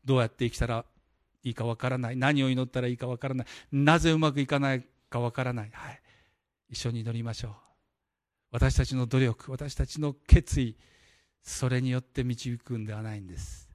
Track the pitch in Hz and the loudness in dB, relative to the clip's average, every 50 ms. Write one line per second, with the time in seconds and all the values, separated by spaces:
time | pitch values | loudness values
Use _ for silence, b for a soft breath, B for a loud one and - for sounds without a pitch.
0 | _ 127 135 127 117 113 _ - 127 117 - - 120 117 117 113 117 _ _ _ | _ 2 2 2 2 0 _ -2 -4 -4 -2 -2 -2 -2 -2 -6 -6 _ _ _
1 | _ _ _ _ _ _ _ _ _ 127 113 - 117 117 117 - - 127 127 127 | _ _ _ _ _ _ _ _ _ -8 -6 -4 -4 -4 -4 -2 -2 -4 -2 -2
2 | 123 117 123 131 131 139 151 143 135 131 131 127 131 127 - 131 123 123 123 120 | -4 -4 -2 0 2 2 2 2 2 2 0 0 -2 -4 -4 -4 -2 -2 -4 -4
3 | 131 123 127 120 - 135 131 127 120 B B B B B - 139 143 147 165 170 | -6 -8 -6 -6 -6 -6 -4 -6 -6 B B B B B 0 4 6 6 6 6
4 | 151 165 160 160 156 151 139 139 139 127 143 139 139 139 135 127 123 _ _ _ | 6 4 4 6 4 2 2 0 0 0 0 0 2 2 0 -2 -4 _ _ _
5 | _ _ - 120 120 120 - - 131 127 123 120 104 107 - - - 135 - - | _ _ -4 -2 -2 -2 -2 -2 -4 -2 -4 -4 -8 -10 -12 -14 -14 -14 -16 -18
6 | b b b b b b b b b _ _ _ _ _ - - - 120 117 117 | b b b b b b b b b _ _ _ _ _ -12 -6 -4 -4 -4 -4
7 | 110 117 113 117 117 117 110 - - 110 104 - _ _ _ _ _ _ _ _ | -4 -4 -4 -4 -4 -6 -6 -6 -8 -10 -10 -14 _ _ _ _ _ _ _ _
8 | _ _ _ _ _ _ _ _ _ _ - 120 - 131 - - 131 - 131 127 | _ _ _ _ _ _ _ _ _ _ 0 2 2 4 4 4 2 2 0 -2
9 | 123 117 127 131 131 120 110 - - - 131 123 147 143 - - 139 - - 151 | -2 2 2 4 4 4 0 -4 -8 -12 -10 -10 -10 -10 -4 -4 -4 -4 -2 -4
10 | 151 147 139 _ _ - - 170 - - - 143 131 113 107 b b b b b | -4 -4 -4 _ _ 8 8 8 8 2 0 0 0 0 -2 b b b b b
11 | b b b b b b b _ _ - - - - 127 127 123 127 131 123 127 | b b b b b b b _ _ -14 -8 -2 0 0 0 2 0 0 -2 -2
12 | 127 _ _ - 123 123 123 117 - 127 120 117 _ - 123 113 107 107 107 107 | -4 _ _ -4 -2 -2 -4 -4 -4 -8 -8 -8 _ -8 -6 -6 -6 -6 -8 -8
13 | 110 110 107 104 98 90 87 - - - - - - - - | -8 -8 -8 -10 -10 -12 -12 -12 -12 -12 -14 -16 -18 -20 -20